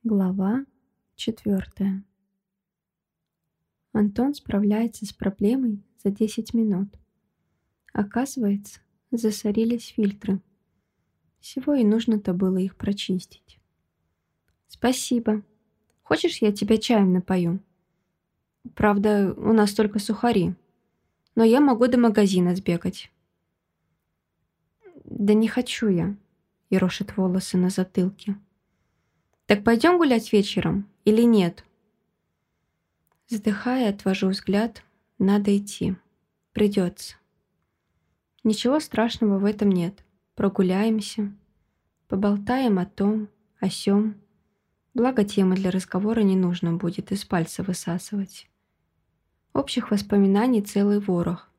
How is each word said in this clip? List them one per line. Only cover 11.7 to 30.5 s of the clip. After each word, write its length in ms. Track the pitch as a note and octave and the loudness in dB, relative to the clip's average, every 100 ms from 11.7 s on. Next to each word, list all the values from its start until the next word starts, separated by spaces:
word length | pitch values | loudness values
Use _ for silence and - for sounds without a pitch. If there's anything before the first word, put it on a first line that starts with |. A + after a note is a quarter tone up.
и 100 | C#4+ | 2
нужно-то 480 | G#3+ A3+ A3+ G#3+ G3+ | 2 2 0 -2 -2
было 240 | F3 F#3+ F#3 | 0 0 0
их 200 | F#3+ - | -4 -6
прочистить. 840 | - G3+ - F3+ - _ _ _ _ _ _ _ _ _ _ _ _ _ _ | -6 -6 -4 -6 -6 _ _ _ _ _ _ _ _ _ _ _ _ _ _
«Спасибо. 760 | - A#3+ C4 - A#3+ A#3 G#3+ - _ _ _ _ _ | -4 -4 -2 -2 -2 -2 -4 -6 _ _ _ _ _
Хочешь, 360 | - D#4+ E4+ - | -4 -2 -2 0
я 120 | G#3+ | -2
тебя 280 | G#3 G#3 A3 | 0 0 0
чаем 340 | - A3 F#3+ | 2 2 4
напою? 480 | F3+ F3+ F#3 E3+ F#3+ _ _ _ _ _ _ _ _ _ _ - | 2 0 -2 0 -4 _ _ _ _ _ _ _ _ _ _ -20
Правда, 600 | - G#3 G3+ G#3+ G#3 G3 | -2 0 2 2 2 0
у 180 | - - | -2 2
нас 220 | A3+ G#3 | 4 4
только 240 | G3+ G#3 G#3 | 2 0 -2
сухари. 560 | - G#3 A#3+ G#3 E3+ F3+ _ _ _ _ _ _ _ | -4 -2 0 2 0 -4 _ _ _ _ _ _ _
Но 100 | - | 2
я 160 | A3+ B3 | 4 6
могу 280 | D4 A3 B3 | 4 4 4
до 100 | A#3+ | 4
магазина 560 | A#3 G#3+ G3+ F#3 F3 F3+ | 4 4 4 4 0 0
сбегать». 560 | G3 E3+ F3+ - - _ _ _ _ _ _ _ _ _ _ _ _ _ _ _ _ _ G#4 E4 | -2 -2 -4 -8 -20 _ _ _ _ _ _ _ _ _ _ _ _ _ _ _ _ _ -20 -20
«Да 300 | - - G3+ | -14 -2 2
не 140 | G#3+ A3 | 4 2
хочу 400 | B3 A#3+ - A3 | -2 -6 -4 0
я», — 280 | F3 F3 G3+ _ _ _ _ _ | 0 -2 -6 _ _ _ _ _
ерошит 480 | F#3 F#3 - G3+ - | 0 0 -2 -8 -2
волосы 400 | F#3+ F#3 - F3+ | 0 -2 -2 0
на 100 | F3+ | 0
затылке. 680 | F#3+ F3+ - F#3 - - G3+ _ _ _ _ _ _ _ _ _ _ - | 0 -2 -2 -2 -4 -10 -10 _ _ _ _ _ _ _ _ _ _ -2
«Так 180 | G3+ | 0
пойдем 340 | G#3 A#3 D#4+ F4+ | 2 4 4 4
гулять 340 | D#4 A3+ - | 4 2 4
вечером 560 | G#3 G3+ | 2 2